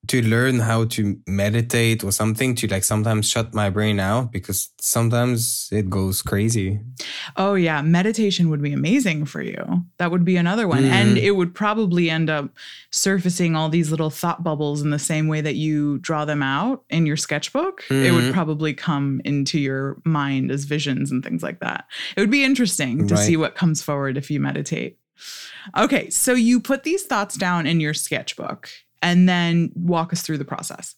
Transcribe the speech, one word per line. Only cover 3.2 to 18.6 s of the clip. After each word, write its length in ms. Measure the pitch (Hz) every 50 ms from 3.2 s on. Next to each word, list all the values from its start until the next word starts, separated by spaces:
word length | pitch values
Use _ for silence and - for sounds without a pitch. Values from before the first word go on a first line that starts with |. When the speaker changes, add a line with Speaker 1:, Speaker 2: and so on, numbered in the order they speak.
| 104 -
Speaker 1:
shut 240 | - 120 113 113 -
my 140 | 110 104 98
brain 280 | 92 104 107 107 104 98
out, 320 | 95 95 104 120 131 117 -
because 360 | 95 92 - 95 - - - _ _
sometimes 880 | - - - 117 113 117 117 120 120 123 123 113 117 113 - - - - -
it 160 | 107 104 95
goes 320 | 92 98 95 95 92 - -
crazy. 560 | - - 98 104 113 117 117 98 95 101 104 107 120 127 - - - - - - - -
Speaker 2:
Oh 180 | - 190 196 202
yeah, 260 | 190 175 165 156 147 139
meditation 680 | 156 165 175 185 214 226 220 220 202 190 - 175 165
would 100 | 156 147 143
be 100 | 147 143
amazing 520 | 139 139 156 220 285 254 202 160 151 151
for 160 | 139 - - -
you. 220 | - - - - - - 180 175 - _ _
That 120 | 180 170
would 140 | 170 180 175
be 120 | 170 185
another 320 | 175 170 170 190 226 233 185
one. 140 | 156 131 135
Speaker 1:
Mm-hmm. 100 | 135 131
Speaker 2:
And 260 | - - - - -
it 140 | - 196 202
would 180 | 190 180 175 180
probably 560 | - 214 208 214 220 226 185 170 175 175 165
end 180 | 160 160 165 156
up 220 | 156 151 143 131 _ - - - - - - _
surfacing 680 | - - - 196 190 196 175 180 175 - 180 170 165
all 140 | 156 156 160
these 200 | 156 170 165 151
little 200 | 156 156 160 156
thought 340 | 151 - - 175 165 - 170
bubbles 380 | 170 151 147 151 147 147 147 147
in 80 | 151
the 80 | 147 147
same 280 | 143 - 160 156 156
way 140 | 156 156 156
that 140 | 147 151 143
you 420 | - 156 156 156 147 147 147 143 135
draw 260 | 180 - 165 151 151
them 160 | 147 151 147 139
out 420 | 135 135 143 175 240 277 - _ _
in 160 | - 165 165
your 100 | 151 147
sketchbook. 680 | 151 - - 151 147 - - - 262 330 381 381 - - -
It 220 | 135 135 135 - -
would 120 | - 120
Speaker 1:
Mm-hmm. 80 | 127 -
Speaker 2:
probably 420 | 185 165 151 156 151